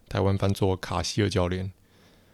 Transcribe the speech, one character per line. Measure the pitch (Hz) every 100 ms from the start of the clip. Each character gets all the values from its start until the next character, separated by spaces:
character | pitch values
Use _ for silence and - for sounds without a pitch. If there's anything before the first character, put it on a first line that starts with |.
| -
台 | 101
湾 | 98 98
翻 | 101
作 | 98 98
卡 | 92 - 90
希 | 82 -
尔 | 98
教 | 95 87
练， | 92 92 - _ _ - _ _